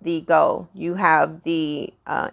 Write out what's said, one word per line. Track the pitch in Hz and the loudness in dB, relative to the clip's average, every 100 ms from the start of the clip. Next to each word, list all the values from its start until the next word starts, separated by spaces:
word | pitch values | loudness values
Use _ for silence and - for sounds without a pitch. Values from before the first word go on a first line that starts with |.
the | 170 165 | -6 -4
go, | 165 160 147 - 175 | 2 4 4 0 -6
you | 196 170 | -10 -6
have | 180 180 156 156 160 | 0 2 4 2 -2
the, | 165 165 151 147 - - - | -4 -2 -2 -6 -8 -12 -6
uh, | 151 - | -4 -4